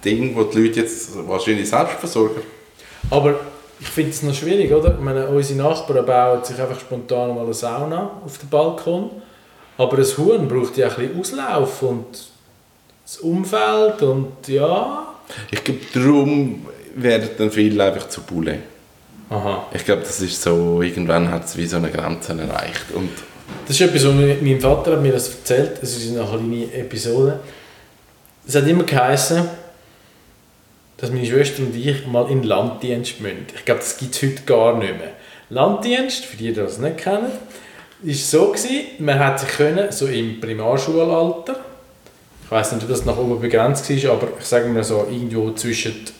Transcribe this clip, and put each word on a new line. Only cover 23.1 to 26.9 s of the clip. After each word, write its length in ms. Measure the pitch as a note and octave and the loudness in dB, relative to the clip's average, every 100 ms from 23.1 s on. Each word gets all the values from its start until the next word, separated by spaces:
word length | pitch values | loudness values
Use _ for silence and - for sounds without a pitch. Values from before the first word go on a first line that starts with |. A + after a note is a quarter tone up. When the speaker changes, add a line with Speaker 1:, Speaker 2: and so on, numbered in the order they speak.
| - - - - - - | -10 -16 -20 -18 -16 -4
Speaker 2:
Das 120 | C3+ | 2
ist 20 | F3+ | 4
etwas, 180 | D3+ C3+ | 6 4
was 80 | |
mir, 220 | C#3 C#3+ C#3 | 6 6 4
mein 200 | C#3+ C3 | 2 4
Vater 320 | C3 C#3+ E3+ | 4 4 4
hat 100 | D#3 | 2
mir 100 | C#3 | 4
das 160 | G2+ - | 2 0
erzählt, 500 | - - B2 D3 - | -8 0 2 2 -2
es 140 | B2 A#2+ | -8 -6
ist 200 | A#2 A#2+ | -6 -4
eine 80 | G#2 | -4
kleine 460 | A2 A#2 A#2 A2+ | -4 -4 -4 -6
Episode. 680 | B2+ A#2+ | -8 -8